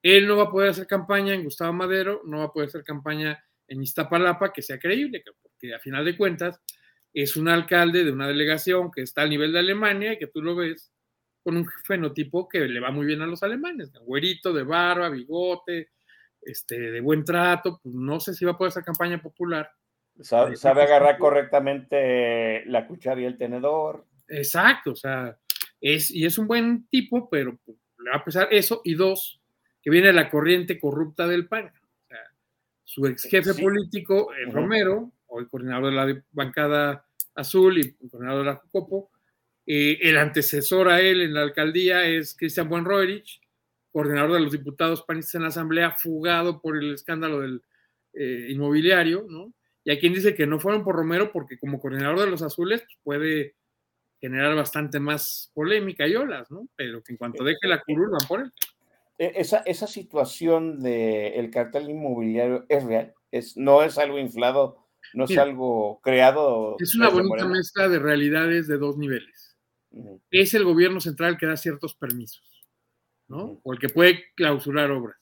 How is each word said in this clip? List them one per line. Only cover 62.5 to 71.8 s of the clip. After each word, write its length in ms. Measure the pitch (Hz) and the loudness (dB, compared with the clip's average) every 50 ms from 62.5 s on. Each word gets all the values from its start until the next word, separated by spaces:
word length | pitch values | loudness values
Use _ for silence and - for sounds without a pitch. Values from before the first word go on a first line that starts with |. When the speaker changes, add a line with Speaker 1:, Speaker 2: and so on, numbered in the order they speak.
| 127 123 - _ | -2 -4 0 _
Speaker 2:
es 140 | 151 139 131 | 0 0 2
real, 300 | 117 113 113 113 - _ _ _ _ | 0 -2 -2 -2 -4 _ _ _ _
es, 240 | - 120 120 - - | -8 -8 -8 -8 -10
no 260 | - 135 139 139 147 151 | -2 4 6 8 8 6
es 140 | 160 151 | 4 2
algo 200 | 147 147 143 143 143 | -2 -2 -2 -2 -6
inflado, 580 | 135 117 113 113 123 127 131 143 135 127 - _ _ _ _ _ - - - | -6 -6 -4 -2 0 2 2 2 0 0 -2 _ _ _ _ _ -20 -12 -4
no 120 | 117 131 | -4 -2
es 40 | 120 | 0
Speaker 1:
Mira, 140 | 127 143 139 | 4 2 2
Speaker 2:
algo 580 | 143 135 127 131 127 120 110 107 104 107 _ | 2 0 -4 -4 -2 0 0 -2 -4 -6 _
creado 720 | _ 131 131 127 127 131 135 151 151 139 120 113 110 107 107 - | _ 2 6 8 8 8 6 6 2 2 2 0 -2 -4 -4 -6
Speaker 1:
es 160 | 175 175 220 | -4 -2 2
una 100 | 233 233 | 4 4
Speaker 2:
desde 120 | 214 180 180 | 6 6 4
Speaker 1:
bonita 160 | 190 196 185 - 185 | 2 2 0 -2 -2
Speaker 2:
Morena. 140 | 185 185 | 0 0
Speaker 1:
mezcla 300 | 185 175 - _ 202 190 | -2 -2 -4 _ 0 2
de 120 | 190 175 151 | 2 2 2
realidades 680 | 139 151 147 143 143 147 151 160 160 165 170 170 160 | 2 2 2 2 2 0 0 0 0 2 0 0 0
de 100 | 151 147 | -2 -2
dos 200 | 139 143 143 143 | -2 -2 -4 -4
niveles. 580 | 147 147 139 131 117 - _ _ _ - _ _ _ _ _ _ _ _ _ | -4 -6 -6 -6 -6 -8 _ _ _ -20 _ _ _ _ _ _ _ _ _
Speaker 2:
Ujú. 280 | - 113 113 104 95 - _ _ | -20 -20 -20 -20 -20 -20 _ _
Speaker 1:
Es 220 | 185 185 196 190 233 | 4 4 4 6 4
el 100 | 214 202 | 2 4
gobierno 340 | 180 165 165 180 185 190 185 | 4 6 6 6 4 4 -2
central 380 | - 165 143 - 165 175 175 | -6 -6 -4 -2 -2 -2 -2
que 80 | 170 165 | -2 -2
da 100 | 160 160 | -4 -4
ciertos 380 | 147 - 170 147 143 | -4 -4 -6 -6 -6